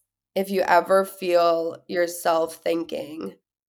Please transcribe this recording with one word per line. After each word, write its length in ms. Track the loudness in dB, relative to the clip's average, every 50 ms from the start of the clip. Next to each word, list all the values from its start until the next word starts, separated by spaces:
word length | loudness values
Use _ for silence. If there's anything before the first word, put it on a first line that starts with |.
| _ _ _ _ _ _ _
"If 160 | -4 -4 -2
you 100 | -2 -2
ever 440 | 2 4 4 4 4 4 2 2 2
feel 720 | 0 -8 -8 -4 2 2 4 4 4 2 0 -2 -6 -8 -10 _
yourself 680 | -6 -2 -2 -2 -2 -4 -4 -2 0 0 0 0 -2 -6
thinking, 800 | -8 _ -4 -2 -2 -4 -6 -8 -10 -10 -10 -12 -12 -12 -12 -12 _ _ _ _ _ _